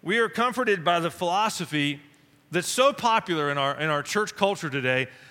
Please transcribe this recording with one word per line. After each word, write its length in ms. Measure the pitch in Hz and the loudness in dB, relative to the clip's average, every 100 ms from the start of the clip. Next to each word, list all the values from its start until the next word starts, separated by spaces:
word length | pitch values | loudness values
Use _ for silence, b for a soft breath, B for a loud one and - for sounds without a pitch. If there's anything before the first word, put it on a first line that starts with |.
We 160 | 151 220 | 0 0
are 100 | 226 | 0
comforted 560 | - 240 233 240 196 | 0 -2 0 0 2
by 160 | 160 175 | 2 2
the 100 | 170 | 0
philosophy 920 | - 175 180 214 - 170 147 143 143 - _ _ _ _ | -2 -2 2 0 -2 -4 0 0 -2 -10 _ _ _ _
that's 160 | 165 175 | -4 -2
so 240 | - 269 | 2 2
popular 580 | 277 233 226 - 165 143 | 4 2 2 0 0 0
in 80 | 143 | 0
our, 220 | 139 139 | 0 0
in 100 | 156 | 0
our 140 | 147 | -2
church 320 | 143 208 208 - | 0 -2 -2 0
culture 340 | 196 196 165 | 0 0 -4
today 380 | 135 127 127 131 B B | -4 0 0 -2 B B